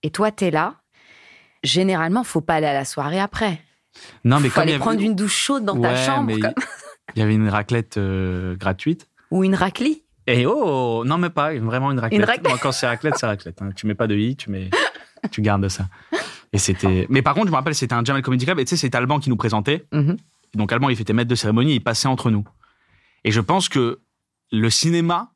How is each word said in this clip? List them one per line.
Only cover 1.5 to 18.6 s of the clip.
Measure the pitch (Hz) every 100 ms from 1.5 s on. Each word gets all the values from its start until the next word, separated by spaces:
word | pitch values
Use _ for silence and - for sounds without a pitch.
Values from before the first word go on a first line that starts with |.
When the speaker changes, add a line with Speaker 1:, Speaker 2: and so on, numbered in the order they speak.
| _
Speaker 1:
Généralement, | - 175 190 185 165 208
faut | 247 165
pas | 151 160
aller | 151
à |
la | 139 135
soirée | - 139 180
après. | 202 - 214 165 _ _ _ - - - 117
Speaker 2:
Non, | 139
mais | 139
Speaker 1:
Faut | -
Speaker 2:
comme |
Speaker 1:
aller | 160
Speaker 2:
il |
y | 147
avait |
Speaker 1:
prendre | 170 220
une | 208 196
douche | 202 -
chaude | - 277 208
dans | 156
ta | 120
Speaker 2:
Ouais, | 127 131
Speaker 1:
chambre, | 139
Speaker 2:
mais | 123 110
Speaker 1:
comme | 107 - - - - - - -
Speaker 2:
il |
y... |
avait | 107 107
une | 107
raclette, | 104 101 120 113 -
euh, | 98 95 92 90 92 90
gratuite. | 98 95 - 170 - _ _
Speaker 1:
Ou | 185
une | 190 190
raclie. | 190 - 302 311 _ _ -
Speaker 2:
Et | 123 127
oh, | 247 214 135 123 113 120
non, | 165
mais | 175
pas, | 170 147 151
vraiment | 110 123 135
une | 135
raclette. | 113 208
Speaker 1:
Une | 208
raclette. | 240 170
Speaker 2:
Moi, | 120
quand | -
c'est | 123 127
raclette, | 117 147 -
c'est | 117
raclette, | 101 - 85
hein. | 98 95
Tu | 110
mets | 101
pas | 113
de | 104
i, | 110 139
tu | -
mets, | 98 92 - 554 - - - 214
tu | -
gardes | 104 101 98
ça. | - 98 - - 349 - - -
Et | 101
c'était, | - 92 98 92 90
mais | 135
par | 127
contre, | 147 208
je |
me | 156
rappelle, | 135 151
c'était | 120 117
un |
Jamel | 120 139
Comedy | 127 127 127
Club, |
et | 180